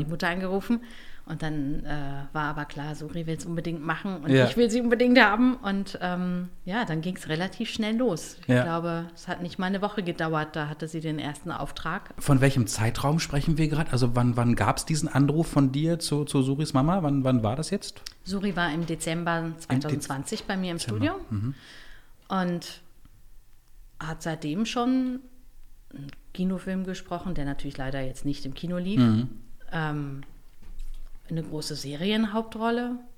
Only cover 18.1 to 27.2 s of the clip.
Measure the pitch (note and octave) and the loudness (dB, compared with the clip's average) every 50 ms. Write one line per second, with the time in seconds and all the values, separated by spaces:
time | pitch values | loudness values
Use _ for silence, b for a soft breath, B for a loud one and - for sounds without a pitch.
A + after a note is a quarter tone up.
18.1 | - - - F#3 F#3+ G3+ F#3+ G#3 E3 F3 F3 E3 D3 E3 E3+ D#3+ E3 D#3 - E3 | -16 -14 -8 -6 -4 0 0 0 0 2 0 0 0 0 -2 -2 -4 -4 -2 -2
19.1 | E3 E3+ E3+ E3+ E3+ E3 E3 E3 D#3+ - - - B2 C3 D3 D3+ D3 D3 - - | -2 0 0 0 0 0 -2 -4 -6 -8 -4 0 0 0 2 0 -2 -2 -2 -4
20.1 | C#3 C3+ C3+ - - - - - G3+ F#3+ F#3 F3+ E3+ E3 - - G#2+ G#2+ C4+ D#4 | -6 -6 -4 -4 -6 -6 -4 -4 -2 -2 -2 -2 -2 -4 -4 -2 0 2 2 0
21.1 | F#4+ G4 - - A2 G2+ G#2+ B2+ C#3 b b b b b b b b b b b | 0 -2 -6 -6 -4 -4 -2 -4 -6 b b b b b b b b b b b
22.1 | b - - - F#3+ F#3+ F3+ F3+ F3 E3+ - - - - - - - - - - | b -20 -6 -2 0 0 2 0 0 -2 -4 -8 -14 -16 -18 -20 -20 -20 -20 -20
23.1 | - - - - - - - - - - - - - - - - - - D#3 D#3+ | -20 -20 -20 -18 -18 -20 -20 -20 -20 -20 -20 -20 -20 -20 -20 -18 -14 -10 -8 -8
24.1 | D#3+ D#3+ - E3+ D#3+ D#3 - D3 D3+ G3 A3+ A3+ - B3 A#3+ B3+ B3+ C4 B3+ B3+ | -8 -6 -4 -6 -4 -4 -4 -2 -2 -2 -2 0 0 0 2 2 2 2 2 0
25.1 | B3+ B3+ - - - - - - - - - - - - - - - - C#3+ C#3+ | -4 -6 -10 -14 -20 -20 -20 -20 -18 -18 -18 -16 -18 -20 -18 -16 -14 -14 -12 -12
26.1 | - - - - - - F3+ F#3 F#3+ F3 - F#3+ F#3+ F#3+ F#3 F#3+ F#3 - - - | -14 -14 -16 -10 -6 -2 -2 0 -2 -2 -4 -4 -4 -4 -4 -4 -6 -8 -6 -6
27.1 | F3 F3 | -6 -4